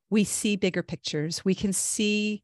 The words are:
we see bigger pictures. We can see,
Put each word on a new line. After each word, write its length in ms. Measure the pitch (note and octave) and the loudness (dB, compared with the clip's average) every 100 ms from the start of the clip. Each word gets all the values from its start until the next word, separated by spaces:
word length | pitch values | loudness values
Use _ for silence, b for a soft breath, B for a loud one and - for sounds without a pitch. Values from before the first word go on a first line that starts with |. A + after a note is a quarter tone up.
| - | 0
we 140 | G#3+ | 2
see 320 | F#3+ - G#3+ G#3 | 2 0 0 0
bigger 260 | F#3 F3 | 0 -2
pictures. 600 | - - - D#3 D#3 - | -4 -8 -6 -4 -4 -2
We 100 | F#3+ | 0
can 180 | F#3 G3+ | 0 0
see, 680 | F3+ - - G#3 G#3 G#3+ G#3 | -2 -2 0 2 2 0 -4